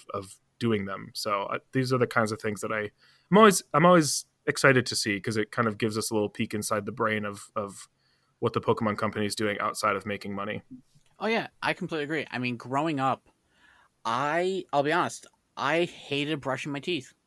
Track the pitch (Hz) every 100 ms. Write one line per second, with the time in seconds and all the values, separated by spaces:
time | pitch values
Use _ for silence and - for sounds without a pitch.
0 | - 101 95 - _ - 117 107 98 98
1 | 113 - - 101 101 - - 131 131 131
2 | 117 123 107 107 110 104 110 110 104 -
3 | _ _ - 190 220 185 - 147 175 180
4 | 147 - - _ - - 143 127 120 -
5 | - 101 120 110 107 - 117 101 113 110
6 | 104 113 104 - 113 107 104 107 104 107
7 | 113 107 104 101 - - 101 95 - _
8 | _ _ _ _ 120 - - 110 110 104
9 | 110 110 104 - 107 101 107 - 107 98
10 | 104 101 101 98 101 107 - 254 - _
11 | _ - 214 226 - _ 131 156 165 165
12 | 143 156 120 123 123 120 123 135 160 143
13 | 131 120 _ _ _ _ _ _ _ _
14 | 113 117 143 165 185 190 - 143 143 170
15 | 135 - - _ _ - 131 160 175 -
16 | - 143 147 151 135 135 156 143 143 170
17 | - _